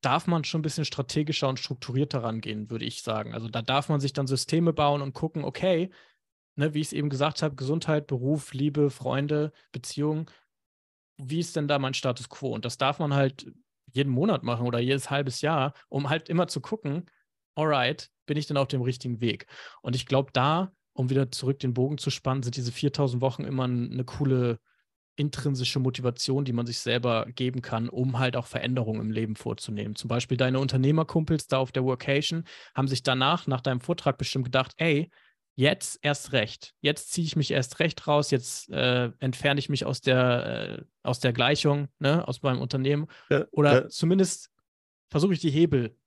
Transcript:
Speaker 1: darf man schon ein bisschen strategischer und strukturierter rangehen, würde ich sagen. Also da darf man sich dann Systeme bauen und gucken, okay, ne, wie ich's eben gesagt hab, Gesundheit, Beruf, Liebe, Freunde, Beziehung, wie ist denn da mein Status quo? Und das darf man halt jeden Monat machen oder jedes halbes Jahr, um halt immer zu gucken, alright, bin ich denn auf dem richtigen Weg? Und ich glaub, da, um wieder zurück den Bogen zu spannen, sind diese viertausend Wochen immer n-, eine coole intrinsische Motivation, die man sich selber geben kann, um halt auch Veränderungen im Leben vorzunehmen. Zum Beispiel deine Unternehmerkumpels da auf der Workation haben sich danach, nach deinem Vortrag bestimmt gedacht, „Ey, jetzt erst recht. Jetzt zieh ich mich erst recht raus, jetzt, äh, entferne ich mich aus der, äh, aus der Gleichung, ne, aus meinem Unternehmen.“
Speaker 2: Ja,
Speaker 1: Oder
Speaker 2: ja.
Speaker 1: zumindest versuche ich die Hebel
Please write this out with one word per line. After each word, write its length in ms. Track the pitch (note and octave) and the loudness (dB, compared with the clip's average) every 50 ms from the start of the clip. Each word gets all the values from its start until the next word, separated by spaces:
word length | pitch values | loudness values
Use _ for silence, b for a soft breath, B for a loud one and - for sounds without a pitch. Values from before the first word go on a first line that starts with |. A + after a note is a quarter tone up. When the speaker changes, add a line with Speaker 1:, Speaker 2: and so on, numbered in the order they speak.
Speaker 1:
darf 260 | - C#3 B2+ D#3+ - - | 2 2 2 2 2 2
man 160 | F3 E3 D3 | 0 0 0
schon 160 | - - E3 | 0 -2 -2
ein 40 | D3+ | -2
bisschen 220 | D#3 - - D3+ | -2 -2 -2 -4
strategischer 640 | - - - C3+ - - D3+ D3+ D3 D3+ - - C3+ | -4 -2 -6 -6 -2 0 -2 0 0 0 0 0 0
und 120 | C3 B2 | 0 -2
strukturierter 640 | - - C#3 B2 - - B2 C3 D3 D3 - C3+ A#2 | -6 -8 -8 -8 -8 -4 0 0 0 0 -2 -4 -2
rangehen, 460 | A#2 A2+ A2+ G#2+ A2 G#2+ G#2+ G#2+ G#2 | -2 -4 -4 -6 -6 -6 -6 -6 -6
würde 140 | A#2 A2 G#2+ | -6 -6 -6
ich 180 | A#2 A#2+ - - | -6 -8 -8 -6
sagen. 300 | - A2 G#2+ G#2+ A2 A2+ | -4 -4 -4 -4 -6 -8
Also 140 | A2+ A2+ A2+ | -8 -8 -4
da 140 | - A#2 | -6 -6
darf 260 | A#2 - C3 C#3 C#3+ - | -2 0 0 0 2 2
man 140 | D#3 C#3+ | 0 0
sich 100 | C3+ C#3 | 0 -2
dann 160 | - - C#3 B2+ | -2 -2 -2 0
Systeme 460 | C3+ B2+ - - - D#3+ E3+ E3 D#3 | 0 -2 0 0 2 2 4 2 4
bauen 280 | - D3+ C#3+ C#3+ D3 | 4 2 2 2 2
und 120 | C#3+ C#3 C3 | -2 -6 -6
gucken, 320 | - - D#3+ _ D#3+ C#3+ | -6 -6 -6 _ -4 -6
okay, 460 | C#3 C3+ - - F#3+ F#3 D#3+ F3 F#3 B B B B B B B _ _ _ _ _ _ | -6 -6 -2 0 2 2 2 0 -2 B B B B B B B _ _ _ _ _ _
ne, 180 | - C#3 D#3 D3 | -2 -2 0 0
wie 80 | D3 | -2
ich's 120 | D#3 - - | -4 -2 -2
eben 160 | C#3+ D3 D3 | -2 -2 -2
gesagt 320 | C#3 B2+ C#3 D#3 D3 - | 0 0 0 0 0 -2
hab, 140 | - D#3 C#3 C3+ | -4 -4 -4 -4
Gesundheit, 500 | C3+ C3 D3+ E3+ E3 - D#3 D3+ D3 - | -4 -2 -2 -2 0 0 0 0 0 -2
Beruf, 460 | C#3+ B2 A#2+ C3+ D3+ D3+ - - - | -4 -2 0 0 -2 -2 -4 -8 -6
Liebe, 360 | C3 C#3 D3+ C#3+ D3 D3 C#3+ | -2 -2 -2 2 2 2 2
Freunde, 640 | C3+ - C3+ C3 B2+ C3+ C#3+ C#3+ D3+ D3 D3+ D3+ b b b b | 0 -2 -6 -4 -2 -2 0 0 0 0 -2 -2 b b b b
Beziehung, 580 | _ C3+ B2 - - - D3 D3+ D#3 D#3 D#3+ b b b b b _ _ _ _ _ _ _ _ _ _ _ _ _ _ | _ -12 -10 -8 -4 -2 -2 0 0 -2 -6 b b b b b _ _ _ _ _ _ _ _ _ _ _ _ _ _
wie 220 | C#3+ B2+ D3+ E3 | -8 -4 -2 -2
ist 160 | E3+ E3 - | -2 -2 -2
denn 120 | E3 D3 C#3+ | -4 0 0
da 120 | D3 C#3+ | 0 0
mein 140 | C3+ C3 C3 | 0 -2 -4
Status 360 | - - C3+ B2 - - - | -2 -2 -2 -2 -2 -8 -14
quo? 240 | - - - C3 A#2+ | -14 -8 -6 -4 -4
Und 120 | A2+ A2 | -4 -6
das 120 | A#2+ - - | -6 -4 0
darf 220 | C#3 C3 C#3+ - | 0 0 0 0
man 140 | E3+ D3 C#3+ | -2 0 2
halt 380 | C#3 C#3 C3+ C3+ - - - - _ _ _ _ _ _ - | 4 2 2 0 -4 -18 -20 -20 _ _ _ _ _ _ -8
jeden 200 | _ B2+ C#3+ C#3+ | _ -2 0 2
Monat 320 | B2+ B2 D#3 A3 G3 C#3 - | 2 2 2 2 0 0 0
machen 240 | A#2 A#2+ A2+ A#2+ A#2+ | -2 -2 0 0 0
oder 120 | A#2 A#2+ | 0 0
jedes 300 | A#2+ B2+ C3+ C#3 B2+ - | 2 2 0 0 0 -2
halbes 320 | C#3 C#3+ C#3+ C3+ B2 - | -2 -2 -2 -2 -4 -2
Jahr, 320 | - D3 E3 D3+ C3 C#3+ B B B B | 0 0 2 2 0 0 B B B B
um 200 | - C#3 C#3+ C#3 | -4 -4 0 0
halt 200 | D3+ D#3+ - - | 0 -2 -2 -2
immer 180 | E3 E3 F3+ - | 0 0 0 0
zu 140 | - D3 | -2 -8
gucken, 440 | B2+ - - G#3+ - D3 C#3 E3+ F3 b b b b b _ _ _ _ _ | -6 -6 -8 -6 -4 -4 -4 -4 -6 b b b b b _ _ _ _ _
alright, 560 | - D#3 D#3 D3+ C#3 B2 A#2+ D3+ - - - _ _ _ | -2 0 2 2 2 2 2 0 -2 -8 -18 _ _ _
bin 120 | - D3 D3 | -4 -2 -2
ich 100 | D3 - | -2 0
denn 100 | D3+ C#3 | 0 0
auf 100 | C#3 C3 | 0 0
dem 140 | - C3 | 0 -2
richtigen 400 | A#2+ B2 B2+ - - B2+ A#2+ A2 | 0 -2 -2 -4 -4 -6 -4 -2
Weg? 260 | A#2+ A2+ - - - B B B B B B B | 0 0 -2 -2 -6 B B B B B B B
Und 140 | B - B2 | B -4 -4
ich 100 | C3 - | -4 -2
glaub, 280 | - C3+ C3 C#3 C#3 _ | 2 2 2 2 2 _
da, 400 | B2+ B2 C#3+ D#3 E3+ F#3+ F#3+ _ _ _ _ _ | 2 4 4 4 2 0 -2 _ _ _ _ _
um 160 | - C3 B2 | -4 -2 2
wieder 220 | C3+ C3+ C#3 B2+ | 2 2 2 0
zurück 280 | - - - B2+ C#3 C#3 | -2 -4 -2 -2 -2 0
den 140 | - B2+ A#2+ | -2 -2 0
Bogen 240 | B2 B2+ C#3 D3+ C#3 | 2 0 0 0 -2
zu 120 | - C#3+ | -4 -4
spannen, 340 | B2+ - _ C3+ C3 C#3 B2+ | -4 -2 _ -2 -2 -2 -2
sind 120 | A#2+ B2 | -4 -6
diese 160 | C3+ B2 A#2+ | -4 -6 -6
viertausend 500 | A#2+ - - C#3+ C#3 - C#3+ C3 B2 B2 | -6 0 -2 -2 2 2 0 2 2 2
Wochen 220 | B2 C3 B2+ - - | 0 0 0 -2 -6
immer 220 | - C#3 C3 C3 | -4 -2 -2 0
n-, 260 | B2 B2 B2 A#2+ - | 0 0 -2 -2 -2
eine 140 | - B2+ B2 | -4 -6 -6
coole 540 | B2 - - D3 C3+ C3 B2+ B2 A#2+ A#2 A2+ _ _ _ _ _ _ _ _ _ _ _ | -6 -4 0 2 2 4 4 2 2 0 -2 _ _ _ _ _ _ _ _ _ _ _
intrinsische 640 | - D3 D3 C#3+ - C3 D3+ C#3 B2+ B2+ A#2+ - C#3 | -2 -2 -2 -2 -2 -2 -2 0 0 -2 -2 0 2
Motivation, 680 | C3 C3 B2+ - B2 B2 A#2+ - - - C3+ C#3 C#3+ | 2 0 0 0 -2 -2 -2 -2 -2 -2 0 0 0
die 80 | C3 A#2+ | 0 0
man 120 | A#2 A#2+ | -2 -2
sich 140 | A#2+ A#2+ - | -2 -4 -6
selber 480 | - A#2 A#2 B2 A#2+ B2 A#2 A2+ A2+ - | -2 0 0 2 2 2 0 0 0 -4
geben 340 | B2 - C3 B2+ B2 B2+ | -4 -4 -2 -2 -2 -4
kann, 280 | A#2+ - - A2+ A2+ A#2+ | -6 -4 -4 -2 -2 -4
um 280 | - - B2+ C3 B2+ A#2 | -2 -2 -2 0 0 0
halt 180 | C3 B2+ B2 | 0 0 0
auch 120 | C3 B2 - | -2 -6 -4
Veränderungen 540 | - - - B2 B2+ B2+ A#2 A2 A2 G#2+ | -6 -4 -2 0 0 0 0 -2 -2 -4
im 100 | A2 A2 | -2 -2
Leben 240 | A2 A2 A2+ G#2+ G#2+ | -2 -2 -2 -2 -4
vorzunehmen. 600 | - - A#2+ A2+ - - - A2 G#2 G#2 G#2+ G#2 | -6 -6 -6 -6 -6 -8 -8 -6 -6 -6 -6 -8
Zum 120 | - - A#2+ | -8 -4 -2
Beispiel 300 | A#2 B2 A#2+ - C3+ A#2+ | -2 -2 0 0 0 2
deine 220 | C3 B2+ B2+ C3 | 2 2 4 2
Unternehmerkumpels 880 | C#3 C3 B2+ C3 B2+ C#3 D3+ D#3+ D#3+ - - E3+ D#3+ C#3+ E3 D3+ - - | 0 2 2 2 4 4 4 4 2 2 0 0 2 2 0 0 0 0
da 120 | - C3 | 0 0
auf 120 | C3+ B2 | 0 0
der 120 | - C3+ B2+ | 0 0 0
Workation 640 | C3 C3 B2+ - - C#3 C#3+ D3+ - E3+ E3 E3 B B B B B B | 0 0 -2 0 0 0 2 2 0 -4 -4 -6 B B B B B B
haben 140 | - C3+ C3+ | -2 0 0
sich 160 | C3 B2 - | 0 0 2
danach, 420 | - C3 C3 C3 C#3 E3 E3+ - | 2 2 4 4 2 2 2 0
nach 160 | - C3+ B2+ | -2 -2 0
deinem 200 | - C#3 C3 B2 | 0 0 -2 -2
Vortrag 360 | - - E3+ - - D3+ C3 - | -2 -2 -4 0 0 0 0 0
bestimmt 280 | - - - C3 B2+ | -2 -4 -2 -2 -2
gedacht, 280 | B2 B2+ C3+ C3 - - _ | 2 2 2 2 2 -2 _
„Ey, 340 | D#3+ E3+ D#3 C#3+ E3 E3+ b b b b b b _ _ _ | 2 2 2 2 0 -2 b b b b b b _ _ _
jetzt 440 | - B2+ D3 - - - - - - | 2 4 4 4 2 -4 -10 -10 -4
erst 300 | - C#3+ C#3+ - - - | 0 -2 0 0 -4 0
recht. 420 | - C3 G#2+ A2 - - - - _ _ | 0 0 0 0 -4 -14 -18 -20 _ _
Jetzt 300 | - C#3+ D3 - - - | 0 0 0 0 -4 -6
zieh 120 | - - E3+ | -4 -2 -2
ich 120 | D#3 C3+ | 0 0
mich 160 | D#3+ C#3+ - | 0 0 2
erst 280 | - C#3 C3 - - - | 0 0 0 -2 -2 0
recht 280 | D#3+ E3 - - - - | 0 0 0 -4 -2 2
raus, 240 | D3 D3 D3 - | 2 2 2 2
jetzt, 380 | - B2+ A#2+ - - - - - | 0 0 0 -4 -10 -10 -10 -8
äh, 400 | - - B2+ B2+ B2 B2 B2 A#2 - _ | -4 0 2 2 2 2 0 -2 -4 _
entferne 400 | - C3 B2 - - C#3+ C#3+ C#3+ | -4 -4 -4 0 0 2 2 2
ich 100 | C3+ - | 0 -2
mich 160 | C#3+ C3 - | -2 -2 -2
aus 160 | - C3+ - | -4 -4 -2
der, 760 | - C3+ B2+ B2+ B2+ B2+ B2 B2 - - - A1+ G#1 G1+ G#1+ - | 2 4 4 6 6 4 4 2 0 -4 -4 -6 -6 -6 -8 -10
äh, 60 | - _ _ _ _ | -12 _ _ _ _
aus 160 | - B2 - | -4 -4 0
der 140 | - B2+ A#2 | 0 0 2
Gleichung, 560 | A#2+ A#2+ B2+ D3+ C#3+ - D3+ C#3+ C#3+ C#3+ C#3 _ _ | 4 4 4 4 4 4 2 2 2 0 -4 _ _
ne, 280 | D3+ C#3 D3 E3+ - - | 2 2 2 2 0 -2
aus 140 | C3 - | -6 -2
meinem 180 | - C#3+ C3 B2 | 0 0 0 0
Unternehmen.“ 460 | C3+ B2 - C3+ C3 C3+ C#3+ D3 D#3 B B B B B | -2 -2 -2 0 2 2 2 0 0 B B B B B
Speaker 2:
Ja, 180 | C#3+ C#3+ D#3+ - | 2 2 2 0
Speaker 1:
Oder 240 | - - D3 C#3+ C#3 | 2 4 6 8 8
Speaker 2:
ja. 140 | B2+ C3+ - | 8 6 2
Speaker 1:
zumindest 600 | - - - D#3+ F3+ F#3+ F#3+ F3 - - - - _ _ _ _ _ _ _ _ _ _ _ _ | -4 0 2 4 6 6 4 2 2 -6 -10 -20 _ _ _ _ _ _ _ _ _ _ _ _
versuche 220 | - D3 D#3 G3+ F#3 | 0 2 2 4 2
ich 80 | D#3+ | 2
die 100 | - E3 | 2 2
Hebel 460 | C3+ D3+ E3 E3 - C3 A#2+ A2 - _ _ | 4 6 4 6 6 2 2 0 -6 _ _